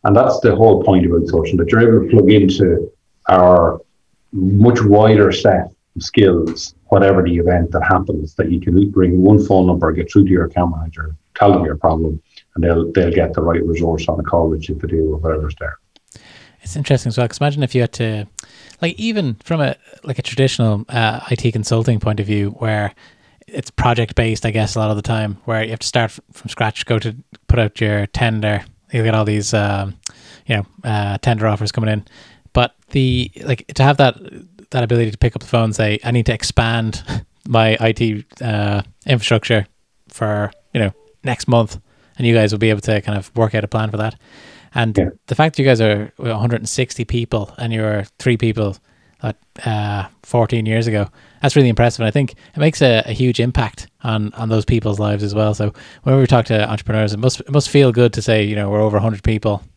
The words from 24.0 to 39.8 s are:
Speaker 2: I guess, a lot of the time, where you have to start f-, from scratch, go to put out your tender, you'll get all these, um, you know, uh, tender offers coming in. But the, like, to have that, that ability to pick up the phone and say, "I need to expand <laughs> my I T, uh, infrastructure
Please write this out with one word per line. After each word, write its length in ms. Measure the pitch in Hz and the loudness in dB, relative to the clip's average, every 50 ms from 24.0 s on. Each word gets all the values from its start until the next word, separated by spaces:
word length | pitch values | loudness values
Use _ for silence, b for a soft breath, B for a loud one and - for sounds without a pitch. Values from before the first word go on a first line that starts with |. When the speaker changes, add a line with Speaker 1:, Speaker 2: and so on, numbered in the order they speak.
| 113 - - - 113 113 110 - - | -2 -2 -2 -2 -2 -2 -4 -4 -4
Speaker 2:
I 60 | 113 | -4
guess, 240 | 104 113 107 - - | -2 -2 -4 -2 -2
a 60 | 117 | -4
lot 100 | 107 107 | -2 -2
of 60 | 107 | -2
the 60 | 104 | -4
time, 340 | 101 - 117 110 107 104 101 - _ | -4 -4 -4 -4 -4 -6 -8 -10 _
where 180 | - 113 110 | -6 -4 -4
you 80 | 110 110 | -4 -6
have 80 | - 92 | -8 -8
to 80 | - | -10
start 240 | - - 123 117 104 | -4 -2 -2 -2 -2
f-, 100 | - - _ _ | -6 -16 _ _
from 160 | _ - - 110 | _ -18 -16 -16
scratch, 360 | - - 113 107 - - - | -6 -4 -4 -4 -4 -8 -4
go 140 | - 120 110 | -2 -2 -2
to 160 | - 117 107 131 - _ - _ _ | -2 -6 -10 -10 -18 _ -20 _ _
put 140 | - - 120 | 0 2 2
out 200 | 110 101 _ - | 2 -2 _ -4
your 260 | 113 107 104 104 101 - | -2 -2 -2 -2 -4 -6
tender, 560 | - - 123 113 110 107 104 107 104 101 - - _ _ _ _ | -4 -2 -2 -2 -2 -2 -2 -2 -2 -4 -6 -12 _ _ _ _
you'll 140 | - 120 110 | -4 -2 0
get 100 | 113 110 | 0 0
all 100 | 110 107 | 0 0
these, 300 | 107 107 104 98 - - | 0 -2 -2 -2 -2 -2
um, 400 | 107 104 101 101 98 98 98 95 _ B B B B B B B B B | 0 0 0 -2 -4 -6 -8 -10 _ B B B B B B B B B
you 100 | - 113 | -4 -4
know, 100 | 104 101 _ _ - | -4 -4 _ _ -10
uh, 360 | - 120 107 104 101 101 98 - | -6 -4 -4 -2 -2 -4 -4 -2
tender 280 | - 127 117 107 110 | -2 -2 0 0 0
offers 240 | 110 104 98 107 101 | -2 0 -2 -4 -6
coming 180 | - 120 113 110 | -4 -4 -2 -2
in. 160 | 107 107 101 b b b b b b b b b | -2 -4 -6 b b b b b b b b b
But 220 | _ 123 123 120 _ _ _ _ | _ -2 -2 -2 _ _ _ _
the, 400 | - 139 131 127 127 123 127 - _ - - | -2 -2 0 0 0 -2 -4 -6 _ -12 -6
like, 200 | 147 127 - - - - | -6 -6 -6 -6 -10 -2
to 100 | - 131 | 2 2
have 140 | 139 143 135 | 2 4 4
that, 180 | 139 127 - - - - - - - _ _ - 101 _ | 2 0 0 -4 -18 -20 -20 -20 -20 _ _ -20 -18 _
that 120 | - 127 | -4 -4
ability 300 | 120 107 120 117 117 110 | -2 0 0 0 0 -2
to 60 | 104 - | -2 0
pick 180 | - 120 - | -2 0 0
up 60 | 113 | -2
the 60 | - - | -4 0
phone 160 | - 117 113 | 0 0 0
and 120 | 110 104 | 0 -2
say, 240 | - 110 104 104 107 | -2 -2 -2 -2 -4
"I 80 | - 120 | -2 -2
need 160 | 120 120 110 | -2 0 0
to 80 | - 113 | 0 -2
expand 680 | 107 - - - - 117 113 117 117 113 110 - - - | -4 -6 -4 -2 -2 -2 0 -2 -2 -4 -4 -6 -8 -10
<laughs> 400 | - - - - _ _ _ _ | -8 -10 -10 -10 _ _ _ _
my 300 | - 123 113 113 110 110 - | 0 2 2 4 2 2 2
I 140 | 117 113 | 0 -2
T, 320 | 110 - 117 113 107 104 - _ _ _ | 0 0 -2 -2 -2 -6 -10 _ _ _
uh, 420 | 131 113 107 104 104 101 101 101 - - _ _ _ | -6 -6 -4 -2 -2 -2 -2 -4 -6 -8 _ _ _
infrastructure 600 | - 127 117 101 - 117 107 - - 120 107 98 _ _ _ | -2 -2 -2 0 0 -2 -2 0 0 -2 -2 -2 _ _ _